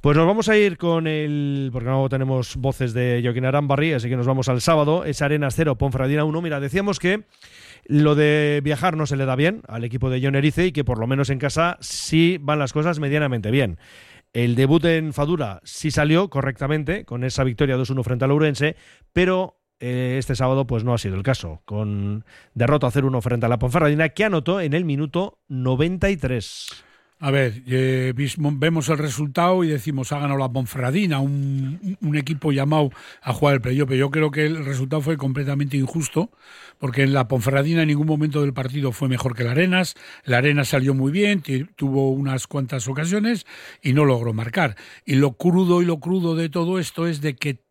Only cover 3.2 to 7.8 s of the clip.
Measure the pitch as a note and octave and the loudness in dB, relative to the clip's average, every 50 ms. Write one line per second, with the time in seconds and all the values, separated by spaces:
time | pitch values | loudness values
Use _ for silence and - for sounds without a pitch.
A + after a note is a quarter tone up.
3.2 | A#2+ B2 A#2 B2+ C3 C3 C3+ C#3+ D3 C3+ C#3 C3+ D3+ E3 D#3 B2 A2 B2 C3 B2 | 0 0 -2 0 0 0 0 0 2 2 2 2 2 0 0 -2 -2 -2 -2 0
4.2 | A#2+ B2+ C3+ C3+ - - B2+ B2 - - E3 D3+ D3 D3 D#3 F3+ - D3+ C#3 - | 0 0 0 0 2 0 0 2 4 4 4 4 4 4 2 0 0 -4 -2 -2
5.2 | D3+ C#3+ D3+ D3+ D3 C3+ - - E3 D3+ C3 A2 C#3 C#3 C3 C3 C3 C3 C#3+ D3+ | 0 0 0 0 0 -2 0 0 0 0 2 0 0 -2 0 0 0 0 0 0
6.2 | D3+ D#3 D3+ E3 F3 E3 D3+ C#3 C#3 C#3 B2+ F#3+ G3+ G#3 F#3+ - - F3+ G3 G#3+ | 0 0 -2 -4 -4 -4 -6 -4 -6 -4 -2 -2 -2 -2 -4 0 0 0 0 0
7.2 | G#3 _ _ _ - - - - - - - - | -4 _ _ _ -20 -20 -20 -20 -20 -20 -20 -20